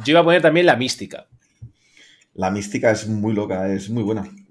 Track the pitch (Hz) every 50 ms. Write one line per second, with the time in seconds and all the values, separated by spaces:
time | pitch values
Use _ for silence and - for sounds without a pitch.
0 | 110 139 156 170 165 165 170 180 - 156 151 170 180 170 127 117 131 127 - -
1 | 101 - - - - _ _ _ _ _ _ _ - - _ _ _ _ _ _
2 | _ _ _ _ _ _ _ - 92 95 98 104 98 - - 127 123 117 107 104
3 | 101 110 110 107 101 110 107 101 104 98 95 95 95 98 98 92 95 101 117 120
4 | 104 101 113 104 98 - - - - _